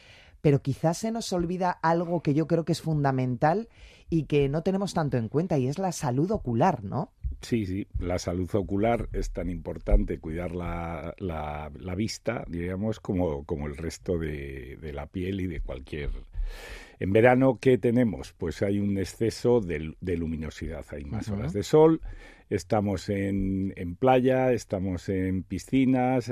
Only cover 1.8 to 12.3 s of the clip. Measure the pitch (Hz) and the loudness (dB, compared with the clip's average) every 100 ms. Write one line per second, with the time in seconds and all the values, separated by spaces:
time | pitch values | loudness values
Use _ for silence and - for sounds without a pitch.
1.8 | 160 170 170 170 156 143 151 170 160 160 | 2 2 2 0 2 2 4 2 2 -2
2.8 | 160 151 139 131 127 120 151 196 233 - | 0 2 2 2 0 2 2 2 -2 -14
3.8 | - - - 165 139 147 139 156 190 190 | -20 -20 -2 0 2 4 4 2 0 0
4.8 | 196 175 147 127 110 139 185 151 127 165 | 0 0 0 0 0 0 2 2 0 0
5.8 | 190 - 143 123 170 220 127 117 185 127 | -4 -2 -2 0 0 0 0 2 4 2
6.8 | 98 120 190 _ - - - 117 95 95 | -4 -6 -6 _ -8 -8 -2 -2 0 -4
7.8 | - - 87 90 - 90 87 107 90 98 | -4 -4 -2 -2 0 -2 0 0 0 2
8.8 | 110 117 - 98 - - 87 85 85 82 | 2 2 -2 -4 -4 -4 -4 -6 -8 -8
9.8 | - 107 101 80 82 82 87 87 85 85 | 4 4 4 -2 -4 -4 -4 -4 -4 -4
10.8 | 85 82 80 - 95 80 76 76 76 71 | -6 -6 -8 -6 -6 -4 -6 -8 -10 -10
11.8 | 92 90 110 - - | -6 -4 -4 -4 -6